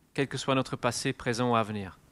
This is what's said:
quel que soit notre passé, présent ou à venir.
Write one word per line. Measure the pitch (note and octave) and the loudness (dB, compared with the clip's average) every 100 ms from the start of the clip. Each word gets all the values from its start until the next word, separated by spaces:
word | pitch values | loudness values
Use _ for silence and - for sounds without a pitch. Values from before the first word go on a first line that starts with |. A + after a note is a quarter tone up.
| _ - | _ -2
quel | C3+ | -2
que | C3+ | -2
soit | - C3 | 0 0
notre | B2+ B2+ | 0 -2
passé, | A#2+ - C#3 | -2 0 -2
présent | - B2+ A#2 B2 | -2 -2 0 2
ou | A2+ | 4
à | |
venir. | G#2+ G#2+ F#2+ - - | 2 -2 -8 -12 -20